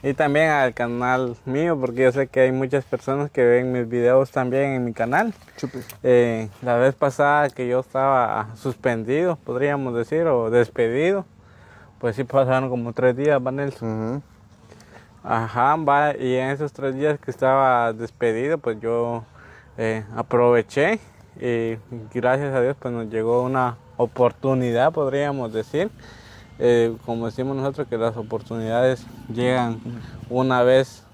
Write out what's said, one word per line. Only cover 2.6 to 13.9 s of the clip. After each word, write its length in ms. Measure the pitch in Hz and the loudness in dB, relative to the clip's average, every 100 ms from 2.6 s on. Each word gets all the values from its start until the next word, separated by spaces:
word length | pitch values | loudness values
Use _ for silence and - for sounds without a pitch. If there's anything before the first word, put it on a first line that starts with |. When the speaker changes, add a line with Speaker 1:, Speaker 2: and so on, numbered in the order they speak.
| 135 139 | 0 -2
Speaker 1:
personas 480 | - 127 - 139 147 | -2 -6 -4 -4 -4
que 120 | - | 2
ven 280 | 120 123 127 | 4 4 2
mis 160 | 127 117 | -2 -2
videos 420 | 120 120 131 131 | 0 4 4 2
también 400 | - 127 131 139 | -2 -2 0 0
en 100 | 131 | -2
mi 80 | 120 | -4
canal. 420 | 110 117 143 226 - - - | -4 0 0 0 -6 -18 -12
Speaker 2:
Chupe. 240 | 127 127 - - | -10 -10 -16 -4
Speaker 1:
Eh, 440 | 127 123 120 113 110 - | 4 4 4 0 -6 -8
la 140 | 123 120 | -2 2
vez 180 | 131 | 2
pasada 560 | 131 143 - 143 147 147 | 2 -2 2 2 4 0
que 160 | - 123 | -2 -2
yo 140 | 127 | -2
estaba 680 | 131 135 135 131 117 107 107 | -2 -2 2 2 2 -2 -6
suspendido, 800 | 113 139 120 131 117 110 143 180 | -8 -8 -4 -2 -2 -2 -2 0
podríamos 600 | 160 - 123 143 143 131 117 | -4 -6 -4 -2 -2 -4 -4
decir, 280 | 113 156 165 | -2 -2 0
o 220 | 127 113 | 0 2
despedido, 760 | 120 117 - 117 123 165 196 - - - - - - - - | 2 2 0 0 0 0 -2 -6 -18 -20 -20 -20 -20 -20 -6
pues 160 | 120 | -6
sí 80 | 110 | -4
pasaron 480 | 127 139 127 131 131 | -2 2 2 2 0
como 220 | 123 117 | -4 -6
tres 240 | 117 127 123 | 2 2 2
días, 240 | 143 143 | 2 2
¿va, 60 | 127 | 0
Nelson? 380 | 135 143 135 113 | -6 -6 -6 -6